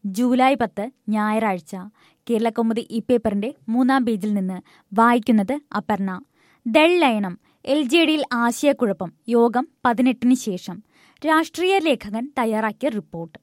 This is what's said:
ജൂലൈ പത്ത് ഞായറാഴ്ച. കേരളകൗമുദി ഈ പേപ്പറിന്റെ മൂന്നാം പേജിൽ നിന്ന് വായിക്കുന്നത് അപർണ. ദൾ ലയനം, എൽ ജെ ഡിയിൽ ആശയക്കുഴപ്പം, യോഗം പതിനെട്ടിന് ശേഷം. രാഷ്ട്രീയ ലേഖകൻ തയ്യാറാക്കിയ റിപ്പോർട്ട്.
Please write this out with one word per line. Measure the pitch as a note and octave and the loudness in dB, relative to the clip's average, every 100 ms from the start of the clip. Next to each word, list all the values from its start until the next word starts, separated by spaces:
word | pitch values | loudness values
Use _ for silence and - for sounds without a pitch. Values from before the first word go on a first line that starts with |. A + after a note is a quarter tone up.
| G3+ | -8
ജൂലൈ | F#3+ B3 B3 C4 | -2 0 4 2
പത്ത് | C#4 A#3 - A3+ _ - | 2 -2 -4 -10 _ -6
ഞായറാഴ്ച. | G#3+ G#3+ A3 A3 F#3 - F#3+ F#3+ _ _ _ - | -2 0 0 -2 -4 -8 -14 -16 _ _ _ -4
കേരളകൗമുദി | A#3 A3+ A3+ A3+ A3+ - | -2 0 0 -2 -2 -4
ഈ | A3+ | -8
പേപ്പറിന്റെ | - B3 A3+ G3+ A3 D4+ - | 0 0 0 -2 -4 -8 -4
മൂന്നാം | A#3 B3+ C4+ | 0 2 2
പേജിൽ | A#3+ G#3+ G#3+ | 0 -2 -2
നിന്ന് | G#3 F#3 F#3 _ _ _ | -2 -2 -8 _ _ _
വായിക്കുന്നത് | G3+ A#3 A#3+ A3 A3 F#3+ C#4+ _ G#3 | 2 4 4 4 2 2 -4 _ -8
അപർണ. | - G3+ G3 F#3 - _ _ _ A#3+ | -4 -4 -4 -8 -14 _ _ _ 0
ദൾ | A3 D#4 F4+ | 2 4 4
ലയനം, | C#4+ G#3+ G3 F3+ _ _ - | 2 0 -4 -8 _ _ -2
എൽ | C#4+ B3+ | -2 2
ജെ | E4 | 2
ഡിയിൽ | D#4+ D#4 - | 2 0 -2
ആശയക്കുഴപ്പം, | A#3 A#3 A#3 D4 C#4 A3+ F#3+ F3 _ - | 0 0 2 0 2 -2 -2 -8 _ -2
യോഗം | A#3 A#3 A#3+ B3+ _ | 2 4 2 -4 _
പതിനെട്ടിന് | B3+ A3+ B3+ B3+ B3 C4 | -2 2 2 2 2 2
ശേഷം. | - F3+ - F3+ _ _ _ _ | 0 -8 -10 -16 _ _ _ _
രാഷ്ട്രീയ | D4+ D#4 D#4+ - F#4 G4 | 0 2 0 -2 0 2
ലേഖകൻ | D#4+ B3+ G#3 A3 C4+ - | 2 -2 -4 -8 -6 -4
തയ്യാറാക്കിയ | A3+ G#3+ A3 G#3+ G#3 | -2 0 -4 -2 -4
റിപ്പോർട്ട്. | G#3+ E3 E3 E3 - | -4 -10 -12 -12 -16